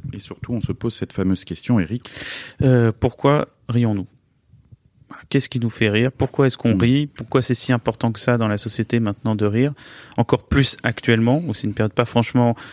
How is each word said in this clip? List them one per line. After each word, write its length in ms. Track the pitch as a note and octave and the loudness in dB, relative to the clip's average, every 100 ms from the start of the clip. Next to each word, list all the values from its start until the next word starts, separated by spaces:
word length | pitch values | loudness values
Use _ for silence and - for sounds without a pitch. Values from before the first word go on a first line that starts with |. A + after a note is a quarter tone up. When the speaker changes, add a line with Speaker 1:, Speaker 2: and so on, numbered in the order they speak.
| - | -14
Speaker 1:
et 60 | G2+ | -14
surtout 340 | - - - | -14 -14 -8
on 80 | A#2 | -6
se 120 | - | -6
pose 200 | - A#2+ | -6 -6
cette 200 | - - | -6 -8
fameuse 320 | - F#2+ F#2+ | -2 -2 -2
question, 340 | - E2 - A#2 | -4 -8 0 0
Eric. 300 | D#2+ A#2+ - - - - - - | 0 -6 -10 -14 -12 -12 -10 0
Speaker 2:
Euh, 280 | C3+ B2+ A2+ - | 4 4 4 2
pourquoi 500 | B2+ - C#3 D3 - _ - | -2 2 2 2 0 _ -4
rions-nous ? 380 | A#2+ A#2 G#2 - _ _ _ _ _ _ - _ _ - | 0 0 0 -6 _ _ _ _ _ _ -20 _ _ -20
Voilà. 140 | - - | -20 -2
Qu'est-ce 200 | C#3 - | -2 0
qui 100 | B2+ | -4
nous 100 | A#2 | -4
fait 180 | - A2 | 0 0
rire ? 200 | G#2+ B2+ | 2 0
Pourquoi 340 | - C3+ - C3+ | 0 -2 2 0
est-ce 100 | - | 2
qu'on 180 | A#2+ G2 | 0 4
Speaker 1:
Mm. 40 | |
Speaker 2:
rit ? 260 | A#2 C#3 D3 | 4 2 0
Pourquoi 340 | - A#2+ C3+ | -8 -2 0
c'est 120 | B2 | 0
si 180 | B2 - | -2 0
important 400 | A#2+ - - A#2 | 0 0 -2 -2
que 80 | G#2+ | -2
ça 180 | - A#2+ | 0 2
dans 80 | A2 | 0
la 100 | G#2 | -2
société 420 | A2 - A2 A#2 | -4 -4 -2 0
maintenant 340 | G#2+ G2+ A2+ | 0 -4 -4
de 100 | G#2+ | 0
rire ? 280 | G#2 A2 C#3 C#3+ - - - - | 0 2 0 -2 -18 -20 -8 -2
Encore 280 | A#2+ B2 | 0 0
plus 320 | - C#3 C3 - | 0 2 2 0
actuellement, 580 | B2 - - A2+ A#2 C#3+ E3+ | -6 -4 2 2 4 2 -2
où 60 | |
c'est 120 | G#2+ A2 | -4 -4
une 80 | |
période 180 | G2+ G#2+ | -2 -2
pas 120 | - | -2
franchement 500 | A#2+ A#2+ A2+ B2+ A#2+ A#2 - | 0 0 2 2 2 0 -8